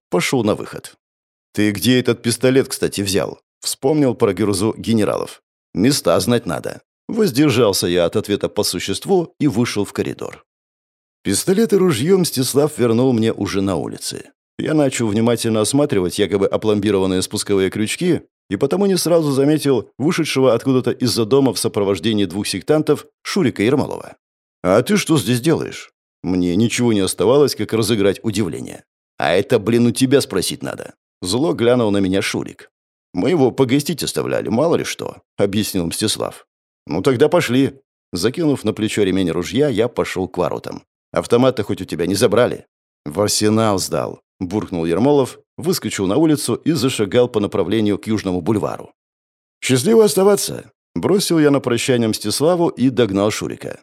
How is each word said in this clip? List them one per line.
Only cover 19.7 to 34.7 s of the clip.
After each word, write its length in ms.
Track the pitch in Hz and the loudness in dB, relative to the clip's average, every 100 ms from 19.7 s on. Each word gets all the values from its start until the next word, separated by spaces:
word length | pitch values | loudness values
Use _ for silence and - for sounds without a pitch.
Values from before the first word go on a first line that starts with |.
| 123 - - | 0 -2 -4
вышедшего 560 | 143 175 151 - 131 | -2 0 -2 2 2
откуда-то 380 | 113 131 127 120 | 2 2 0 0
из-за 340 | - 123 107 110 | 0 0 0 2
дома 280 | 135 135 | 2 2
в 60 | 98 | 0
сопровождении 680 | 113 110 98 98 95 107 98 | -2 0 0 0 0 0 0
двух 220 | 92 101 | -4 -6
сектантов 580 | 98 - 151 151 143 - _ | -4 0 2 2 -2 -4 _
Шурика 400 | - - 143 - | -6 0 0 2
Ермолова. 560 | 104 139 87 50 - - _ _ _ _ | 2 2 -2 -6 -12 -20 _ _ _ _
«А 180 | 90 98 | 2 2
ты 160 | 123 202 | 4 0
что 200 | - 156 | 2 0
здесь 240 | 90 123 | 2 0
делаешь?» 500 | 151 127 57 - - _ _ _ | 0 0 -2 -10 -18 _ _ _
Мне 320 | 82 92 87 87 | -4 0 0 2
ничего 360 | 117 - 120 | 0 2 0
не 80 | 107 | 2
оставалось, 540 | 92 - 92 139 139 - | 0 0 2 4 2 0
как 180 | - | -4
разыграть 460 | 110 104 113 98 92 | -2 0 2 2 0
удивление. 600 | 113 101 98 65 50 50 _ _ _ - | -2 -2 -4 -6 -12 -14 _ _ _ -4
«А 140 | 69 | 0
это, 260 | 90 - 117 | 2 2 0
блин, 260 | 98 117 120 | 2 2 2
у 40 | |
тебя 300 | - 131 135 | 2 2 2
спросить 420 | - 95 80 139 | 2 -4 -4 -6
надо». 320 | 67 - - - _ _ | -10 -10 -14 -20 _ _
Зло 320 | 90 110 165 | -4 -2 0
глянул 380 | 156 117 127 110 | 2 2 4 2
на 80 | 101 | 2
меня 220 | 98 95 | 2 0
Шурик. 500 | - 110 55 - - _ _ _ _ | -2 -4 -6 -12 -20 _ _ _ _
«Мы 160 | 90 90 | -4 0
его 220 | 175 131 | 2 2
погостить 520 | - 135 139 151 160 | 2 2 2 -2 -4
оставляли, 460 | 73 - 62 62 57 | -6 -4 -4 -4 -2
мало 260 | 113 160 | 0 0